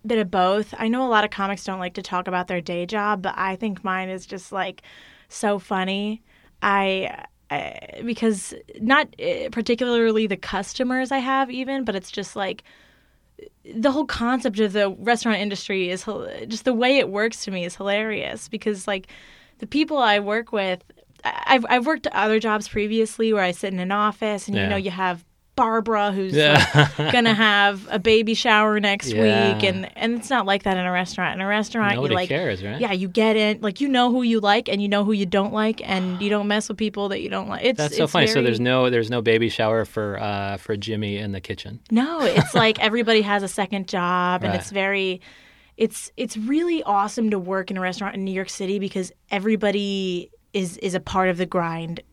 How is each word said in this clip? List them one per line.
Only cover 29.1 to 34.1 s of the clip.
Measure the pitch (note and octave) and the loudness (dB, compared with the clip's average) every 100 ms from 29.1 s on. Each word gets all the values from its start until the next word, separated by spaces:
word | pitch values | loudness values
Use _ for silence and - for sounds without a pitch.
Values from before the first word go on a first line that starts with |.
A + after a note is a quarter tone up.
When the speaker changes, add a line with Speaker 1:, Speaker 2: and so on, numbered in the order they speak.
Speaker 2:
Yeah. | D#3 A3 A3 A3+ | 2 4 6 4
Speaker 1:
week, | G#2+ | 4
and, | G3 F#3+ F#3 - | 0 0 -8 -4
and | A3+ | -2
it's | A#3+ - | -2 -2
not | B3+ G3 | 0 2
like | G3 | 0
that | G3+ F#3 | 0 0
in | F3+ | 0
a | |
restaurant. | F3+ F3+ - F3 | -2 -2 -2 -4
In | - | -2
a | G3 | -2
restaurant, | G#3+ G#3+ A#3 G3+ | -2 -2 0 0
Speaker 2:
Nobody | G3+ C#3+ | 0 0
Speaker 1:
you, | F#3 | 0
like, | F#3 | 0
Speaker 2:
cares, | C#3+ E3 F#2 | -2 -2 -4
right? | G2 C3 | -6 -4
Speaker 1:
yeah, | A#3 | -4
you | F#3 F#3+ | -2 -2
get | A3 A3 A3 | 0 2 2
in, | G#3+ G#3+ | 0 0
like, | G#3+ - | -4 -2
you | C#4+ | 0
know | B3+ B3 | 2 2